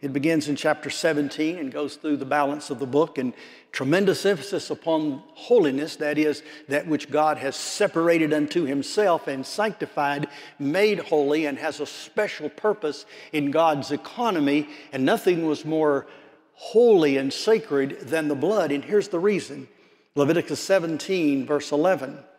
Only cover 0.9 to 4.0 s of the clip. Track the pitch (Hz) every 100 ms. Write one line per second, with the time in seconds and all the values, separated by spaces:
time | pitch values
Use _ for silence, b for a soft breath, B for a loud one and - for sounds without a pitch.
0.9 | - 165 151 143 - 156 180 143 127 147
1.9 | - 156 143 131 147 143 147 - 127 131
2.9 | 139 160 147 127 113 B B B - 131
3.9 | 170